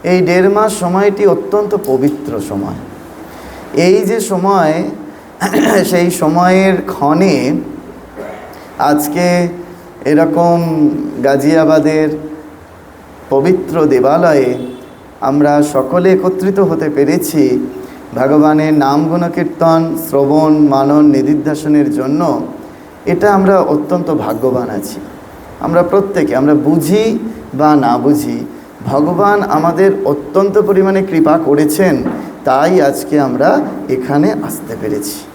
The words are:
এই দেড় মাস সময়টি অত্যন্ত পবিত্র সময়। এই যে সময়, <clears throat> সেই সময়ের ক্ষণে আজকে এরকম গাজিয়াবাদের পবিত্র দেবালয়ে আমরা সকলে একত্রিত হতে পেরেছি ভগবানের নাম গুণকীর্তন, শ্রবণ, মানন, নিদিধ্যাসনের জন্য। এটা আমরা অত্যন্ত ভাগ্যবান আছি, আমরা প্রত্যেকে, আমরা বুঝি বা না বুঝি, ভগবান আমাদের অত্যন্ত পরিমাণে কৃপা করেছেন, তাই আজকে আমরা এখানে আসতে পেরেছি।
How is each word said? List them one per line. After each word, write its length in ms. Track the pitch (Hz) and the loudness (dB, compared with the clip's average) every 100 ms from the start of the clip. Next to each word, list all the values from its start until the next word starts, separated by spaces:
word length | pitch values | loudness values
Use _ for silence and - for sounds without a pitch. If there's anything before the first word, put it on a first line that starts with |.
এই 180 | 175 185 | 2 0
দেড় 280 | 180 180 190 | 2 2 4
মাস 300 | 202 214 214 | 2 0 0
সময়টি 480 | 180 185 202 196 202 | -2 2 0 2 2
অত্যন্ত 480 | 170 - 208 208 202 - | 2 0 -2 0 -2 -2
পবিত্র 540 | 131 139 147 - 113 98 | 0 0 -2 -8 -8 -6
সময়। 260 | 98 98 92 - - - - - - - - - | -6 -6 -8 -14 -18 -20 -20 -20 -18 -18 -18 -6
এই 320 | - 175 190 190 | 0 4 2 2
যে 140 | 226 | -4
সময়, 640 | 202 185 185 196 160 160 185 - - - - - | -2 -2 0 2 2 0 -4 -8 -14 -18 -20 -8
<clears throat> 440 | 190 - - 208 180 | -4 0 2 2 2
সেই 260 | 180 175 | 2 0
সময়ের 640 | 175 156 165 180 190 190 185 - | 0 0 2 4 4 2 0 -4
ক্ষণে 680 | - 143 156 190 139 123 156 - - - - - - - - - - - - | -4 0 2 2 2 0 -2 -6 -14 -16 -20 -20 -16 -14 -14 -18 -20 -20 -4
আজকে 680 | 131 151 147 160 175 175 175 - - - - - 135 | 0 0 0 -2 0 2 0 -6 -14 -18 -20 -8 0
এরকম 840 | 151 160 170 170 170 165 160 147 - - - | 2 2 2 2 2 0 0 0 0 -6 -4
গাজিয়াবাদের 880 | 131 139 139 165 156 156 147 156 156 151 - - - - - - - - - - - | 0 2 2 2 4 4 2 0 0 -4 -10 -14 -18 -20 -20 -20 -20 -20 -20 -20 -2
পবিত্র 560 | 135 151 180 - 165 151 | 0 2 0 0 0 2
দেবালয়ে 680 | 131 135 160 175 147 127 123 123 - - - - - | 2 2 2 2 2 0 -2 -8 -12 -20 -20 -20 -6
আমরা 420 | 123 143 147 147 147 | -2 0 2 2 0
সকলে 380 | 135 131 180 185 | -2 -2 0 2
একত্রিত 480 | 185 185 185 185 190 | 2 0 -2 -2 0
হতে 300 | 180 160 156 | 0 0 -2
পেরেছি 680 | 139 147 156 - 156 135 123 - - - - - 117 | 0 0 0 -2 0 0 0 -4 -10 -14 -16 -12 -2
ভগবানের 580 | 135 151 156 151 156 | 2 4 4 4 2
নাম 340 | 151 135 143 160 | 2 2 2 0
গুণকীর্তন, 920 | 170 175 170 175 - 165 165 165 - - | 0 -2 -2 -4 0 2 2 0 -4 -2
শ্রবণ, 480 | 139 139 151 156 151 | 0 2 2 4 4
মানন, 480 | 147 135 139 147 151 | 4 4 2 4 4
নিদিধ্যাসনের 880 | 143 135 151 147 147 156 151 143 | 4 2 0 -2 -4 0 2 2
জন্য। 480 | 147 131 151 170 120 85 - - - - - - | -2 -2 -2 -2 -2 -6 -12 -18 -20 -20 -10 -4
এটা 280 | 175 202 | 0 2
আমরা 260 | 196 190 190 | 2 4 2
অত্যন্ত 520 | - 151 151 175 160 | 2 0 0 -2 -2
ভাগ্যবান 580 | 156 107 110 127 127 120 | -2 -2 -2 -2 -2 -4
আছি, 300 | 101 98 - - - - - - - | -6 -8 -12 -16 -18 -20 -20 -20 -8
আমরা 240 | - 170 | -2 0
প্রত্যেকে, 520 | 175 202 196 185 147 123 | 2 0 0 -2 0 2
আমরা 180 | 143 | 2
বুঝি 680 | 147 127 160 147 202 220 220 - - - | 2 2 0 2 0 2 -2 -6 -10 -12
বা 220 | 127 151 151 | 0 2 4
না 220 | 123 123 | 2 2
বুঝি, 480 | 127 147 120 120 120 - - - - | 2 0 -2 -6 -8 -14 -20 -12 -4
ভগবান 580 | 139 151 175 202 208 | -2 0 0 2 2
আমাদের 480 | 202 156 170 165 190 - - | 0 0 0 2 2 2 -2
অত্যন্ত 560 | 196 - 190 196 196 | -2 -2 0 2 2
পরিমাণে 420 | 208 202 190 196 | 2 2 2 0
কৃপা 360 | 190 165 160 160 - | 0 2 2 2 2
করেছেন, 580 | 147 151 - 185 139 - - - - | 2 0 2 0 0 -2 -6 -10 -8
তাই 380 | - 131 160 185 | 0 2 2 2
আজকে 380 | 143 - - 151 | 2 0 -2 0
আমরা 420 | 135 123 151 262 294 - - | 0 0 2 0 -2 -8 -6
এখানে 420 | 127 - 143 180 | -4 -2 0 0
আসতে 440 | - - - - 117 | 0 -6 -10 -10 -8
পেরেছি। 340 | 110 104 - - - | -6 -6 -8 -12 -16